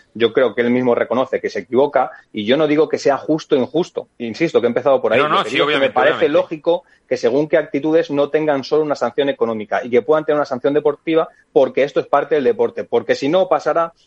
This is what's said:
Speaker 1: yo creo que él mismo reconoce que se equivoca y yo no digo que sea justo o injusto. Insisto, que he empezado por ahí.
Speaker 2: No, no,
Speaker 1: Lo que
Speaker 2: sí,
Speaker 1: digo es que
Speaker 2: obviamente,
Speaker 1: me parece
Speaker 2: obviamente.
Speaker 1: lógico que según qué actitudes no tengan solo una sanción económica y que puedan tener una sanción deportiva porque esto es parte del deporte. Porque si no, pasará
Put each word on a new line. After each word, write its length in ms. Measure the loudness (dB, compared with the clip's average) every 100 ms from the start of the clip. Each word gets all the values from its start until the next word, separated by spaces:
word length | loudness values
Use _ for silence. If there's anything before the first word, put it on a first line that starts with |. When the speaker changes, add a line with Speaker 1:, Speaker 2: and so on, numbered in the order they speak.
| _
Speaker 1:
yo 180 | -2 0
creo 220 | 2 0
que 80 | 0
él 80 | 0
mismo 240 | 0 2
reconoce 460 | 0 0 -2 -2 -4
que 100 | -4
se 100 | -8
equivoca 500 | -4 0 0 0 -2 -6 _
y 120 | -6
yo 120 | 0 0
no 100 | 2
digo 220 | 2 0
que 100 | 0
sea 180 | -2 -2
justo 380 | -2 -4 0 -2
o 20 |
injusto. 500 | 0 -2 -4 -6 -12 -10
Insisto, 420 | -10 -4 -2 2
que 60 | 0
he 20 |
empezado 320 | 0 2 2
por 100 | 2
ahí. 80 | 2
Speaker 2:
No, 80 | 2
no, 100 | 0
Speaker 1:
Lo 60 |
que 60 | 0
Speaker 2:
sí, 60 | 0
Speaker 1:
digo 80 |
es 40 | 0
que 60 | 2
Speaker 2:
obviamente, 120 | 0
Speaker 1:
me 40 |
parece 220 | 2 0 2
Speaker 2:
obviamente. 220 | 2 2
Speaker 1:
lógico 440 | -2 -4 -2 -2 -4 _ -8
que 80 | -2
según 320 | 0 0 2
qué 80 | 0
actitudes 540 | 0 -4 0 0 0
no 180 | 0 0
tengan 340 | 0 0 -2
solo 180 | 0 0
una 120 | 0
sanción 340 | -2 -2 -2 -2
económica 520 | -2 -2 -4 -4 -4
y 60 | 0
que 120 | 0
puedan 220 | 2 0
tener 120 | 0 -2
una 80 |
sanción 300 | -2 -4 -2
deportiva 540 | 0 0 -2 -2 -2 -2 -6 _
porque 300 | 2 2 2
esto 180 | 0 -2
es 60 | 0
parte 280 | 0 0
del 100 | 0
deporte. 400 | 0 0 -2 -4
Porque 300 | -4 -2 -2
si 140 | -2 0
no, 200 | 0 2
pasará 440 | 0 0 -2 -2 -6